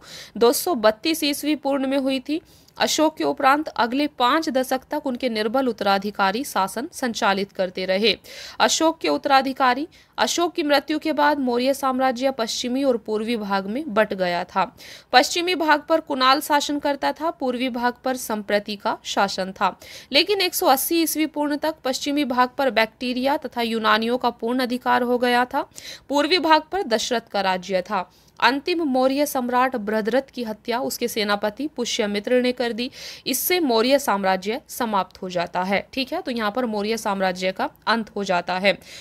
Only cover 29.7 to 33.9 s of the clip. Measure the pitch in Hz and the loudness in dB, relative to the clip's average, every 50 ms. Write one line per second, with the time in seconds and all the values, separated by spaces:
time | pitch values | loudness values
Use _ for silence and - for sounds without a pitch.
29.7 | 254 240 202 202 214 220 208 220 220 269 269 - - 254 240 220 214 214 _ - | 0 -2 -4 -2 -2 -2 0 0 0 0 -2 -2 -6 -8 -8 -8 -8 -8 _ -4
30.7 | 226 240 269 262 233 - 240 226 - 220 208 208 208 202 208 214 208 - 277 311 | -4 -2 -2 -4 -4 -4 -4 -4 -2 -2 0 0 0 0 -2 -4 -4 -4 -8 -8
31.7 | - - 240 - - - 220 208 208 208 208 240 247 254 247 247 247 254 247 233 | -6 -6 -4 -4 -2 -2 -2 -2 -2 -4 -2 2 2 2 2 2 0 -2 -2 -4
32.7 | 233 214 240 262 - - - - - - - - 262 - - - 359 359 330 262 | -2 -4 -6 -6 -8 -12 -16 -16 -16 -10 -6 -4 -4 -2 -2 0 0 2 2 2
33.7 | 233 226 220 254 | 4 4 4 4